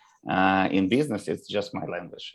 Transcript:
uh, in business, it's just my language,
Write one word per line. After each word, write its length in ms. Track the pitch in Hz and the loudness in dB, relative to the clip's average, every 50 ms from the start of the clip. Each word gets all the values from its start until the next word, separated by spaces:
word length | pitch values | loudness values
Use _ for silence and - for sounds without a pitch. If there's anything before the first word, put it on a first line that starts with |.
| _ _ _ _ - - | _ _ _ _ -6 -2
uh, 400 | 90 92 92 95 95 95 95 - | 2 2 4 4 4 4 4 2
in 180 | - 98 95 95 | 2 2 2 4
business, 380 | 110 135 151 139 110 98 - - | 2 2 2 0 -2 -4 -4 -4
it's 200 | 90 - - - | -6 -6 -6 -6
just 240 | 95 104 98 - - | -4 -4 -4 -4 -6
my 100 | 87 - | -8 -8
language, 480 | - 87 87 87 - - - - - - | -6 -8 -8 -8 -10 -14 -16 -16 -18 -14